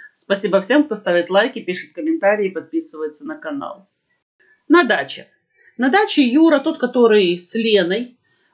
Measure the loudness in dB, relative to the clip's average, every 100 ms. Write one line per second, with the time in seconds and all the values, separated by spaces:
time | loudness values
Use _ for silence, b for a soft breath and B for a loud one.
0 | B _ -6 -4 0 0 2 0 0 -4
1 | -2 0 2 0 0 -4 -8 -10 -12 -6
2 | -4 0 0 0 -2 -6 -8 -8 -8 -10
3 | -10 -10 -14 -12 -10 -10 -10 -14 _ _
4 | _ _ _ _ _ _ 2 2 4 -2
5 | -4 -12 -18 _ _ b b -4 0 2
6 | 2 2 2 4 4 4 0 -4 -2 2
7 | 4 6 4 0 -4 -4 2 2 2 -2
8 | -6 _ _ _ _